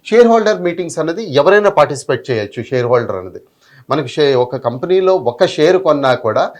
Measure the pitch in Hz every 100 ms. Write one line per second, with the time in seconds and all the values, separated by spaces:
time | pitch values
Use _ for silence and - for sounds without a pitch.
0 | - 220 233 226 214 190 175 170 170 165
1 | 156 175 208 135 156 208 202 165 143 135
2 | - 131 - 113 101 - - 127 120 123
3 | 110 95 92 87 _ _ _ _ - 143
4 | 127 - 143 127 123 131 117 127 170 190
5 | 185 180 120 - 190 - 156 185 170 143
6 | 135 127 110 113 202